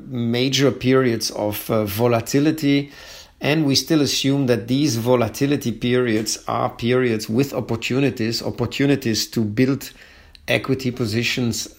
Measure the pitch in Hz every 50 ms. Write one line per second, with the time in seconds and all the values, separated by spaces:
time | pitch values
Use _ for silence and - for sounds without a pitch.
0 | - - 127 120 117 117 117 123 127 135 131 131 143 131 - - - 127 131 131
1 | 131 123 113 107 - - - - 104 107 107 - - - 117 110 107 104 95 110
2 | 120 120 120 113 110 - - 139 143 156 151 160 131 143 143 139 143 - - -
3 | - - - - - - - - - 139 147 160 151 135 135 127 - - 165 151
4 | 143 123 - - - 135 139 143 139 123 120 110 113 117 127 139 151 147 120 117
5 | 110 123 127 120 117 104 104 - 139 139 147 139 - 120 104 - - 123 123 127
6 | 123 120 107 107 110 - - - - - 113 117 127 123 - - 117 117 123 127
7 | 127 120 110 110 110 - 110 123 139 135 - - 110 - 117 113 - - 123 135
8 | 143 131 107 - 110 113 117 - - 110 104 - 120 110 - - 139 139 143 139
9 | - 117 110 - - - - 120 113 104 107 117 131 127 139 - - - - -
10 | - - - - - - - - - - 120 127 - - 131 131 - 123 120 -
11 | 123 104 104 117 117 - - 135 123 117 104 - - - -